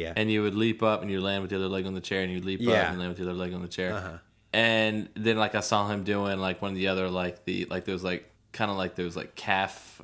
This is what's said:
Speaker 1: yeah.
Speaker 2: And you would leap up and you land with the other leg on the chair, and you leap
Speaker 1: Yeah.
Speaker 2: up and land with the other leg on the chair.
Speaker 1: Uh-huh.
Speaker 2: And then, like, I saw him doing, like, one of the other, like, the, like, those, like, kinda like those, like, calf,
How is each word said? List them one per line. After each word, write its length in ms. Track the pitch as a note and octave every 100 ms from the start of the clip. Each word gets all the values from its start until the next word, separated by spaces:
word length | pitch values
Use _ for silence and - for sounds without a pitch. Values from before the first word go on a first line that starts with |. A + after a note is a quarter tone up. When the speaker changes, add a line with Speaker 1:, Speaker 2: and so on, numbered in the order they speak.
| E2
Speaker 1:
yeah. 60 | G2+
Speaker 2:
And 140 | A2
you 120 | G#2+
would 100 | G#2
leap 300 | G2+ A2+ A2
up 180 | A2 G#2+
and 80 | G2+
you 120 | F#2+
land 200 | G2 G2
with 80 | F#2+
the 60 | F#2+
other 120 | F#2+
leg 200 | F#2+ F#2+
on 80 | F#2
the 60 |
chair, 200 | - F#2+
and 100 | F#2
you 100 | F2+
leap 180 | F#2+ F#2+
Speaker 1:
Yeah. 120 | A#2+ G#2+
Speaker 2:
up 60 | F2
and 100 | F2+
land 100 | F2+
with 80 | F2+
the 60 |
other 100 | F2+
leg 180 | F2+ F2+
on 80 | F2+
the 40 | F2+
chair. 260 | - F#2
Speaker 1:
Uh-huh. 240 | G#2 F#2 E2 - _ _
Speaker 2:
And 560 | G#2+ A2+ A2+ A2 G#2+ - -
then, 220 | A2 A2
like, 180 | G#2 G#2
I 40 |
saw 260 | - G#2+ G2+
him 160 | G2+
doing, 360 | F#2+ G2+ G2+ F#2+
like, 220 | F#2+ F2+
one 100 | G2
of 60 | F#2+
the 100 | F#2+
other, 220 | F#2 F2+
like, 360 | F#2 F2+ - -
the, 200 | F#2+ E2+
like, 200 | F2+ G2
those, 180 | F#2
like, 280 | F2+ F2 - _ _
kinda 200 | - G#2 G2
like 200 | F2+ -
those, 200 | F2 E2+
like, 160 | - -
calf, 640 | - F#2+ F#2+ - - -